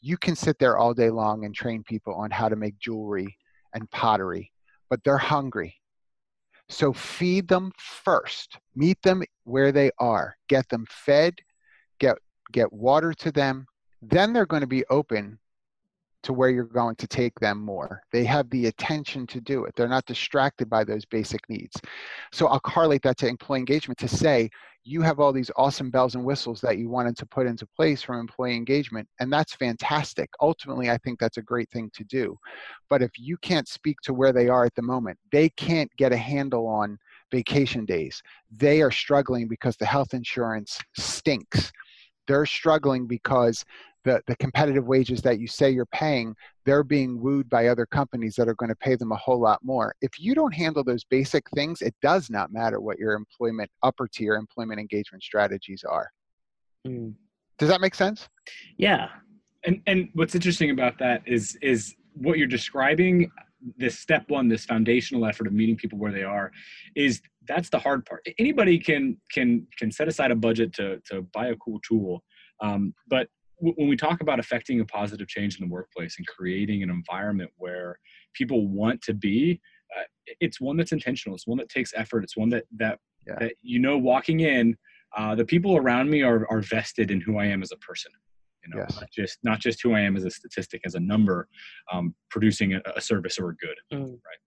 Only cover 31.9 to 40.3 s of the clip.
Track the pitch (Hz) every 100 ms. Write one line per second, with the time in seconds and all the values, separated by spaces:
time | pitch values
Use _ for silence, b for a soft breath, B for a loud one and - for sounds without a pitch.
31.9 | - 104 131 117 - B B B B _
32.9 | 143 123 - 123 175 - 175 127 - 151
33.9 | 143 - 127 135 123 123 127 120 - 117
34.9 | 127 110 - _ 143 160 - - 165 143
35.9 | - 135 120 113 139 139 123 113 107 104
36.9 | 104 b b b 127 117 143 135 123 107
37.9 | 87 73 - b b b 107 143 151 147
38.9 | 117 - 143 135 127 117 113 131 117 107
39.9 | 139 131 131 117